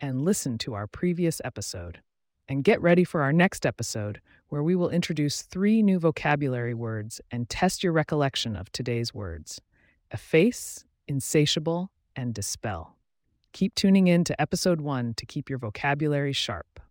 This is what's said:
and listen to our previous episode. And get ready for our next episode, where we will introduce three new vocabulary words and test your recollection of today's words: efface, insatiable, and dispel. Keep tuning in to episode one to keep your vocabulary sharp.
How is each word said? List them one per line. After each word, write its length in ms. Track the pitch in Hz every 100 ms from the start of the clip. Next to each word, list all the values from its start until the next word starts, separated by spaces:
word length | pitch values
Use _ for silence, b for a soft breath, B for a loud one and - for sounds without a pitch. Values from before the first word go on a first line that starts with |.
and 220 | 139 127
listen 360 | 156 208 143 113
to 160 | -
our 140 | 104 107
previous 520 | - 180 170 170 -
episode. 580 | 127 - - 104 87 85 _ _ _ _ -
And 140 | 135
get 200 | 139 233
ready 220 | 170 175
for 180 | 175 165
our 100 | 139
next 320 | 160 185 -
episode, 560 | 139 - 120 117 104 104 _ b b
where 140 | 147
we 120 | 151
will 160 | 180 175
introduce 520 | 170 - 156 147 -
three 400 | - 185 202 220
new 160 | 202 185
vocabulary 760 | 165 - 151 147 143 123 120
words 460 | 117 113 110 107 - -
and 180 | 120 120
test 340 | - 185 -
your 100 | 185
recollection 600 | 160 151 151 139 - 120
of 160 | 101 107
today's 440 | - 123 120 117
words: 480 | 101 98 80 78 - _ _ _ _ _
efface, 760 | - - 160 214 - - - - _ -
insatiable, 840 | 139 - 156 147 - 156 170 190 _ _
and 200 | - 123
dispel. 600 | 110 101 - 117 90 - _ _ _ _ _ _
Keep 220 | - 190
tuning 340 | - 196 196 185
in 160 | 175
to 160 | 170 -
episode 400 | 147 - 185 170
one 340 | 147 131 120
to 100 | 110
keep 240 | - 147 -
your 100 | 131
vocabulary 720 | 117 - 143 143 151 143 143
sharp. 480 | 135 - 85 - - -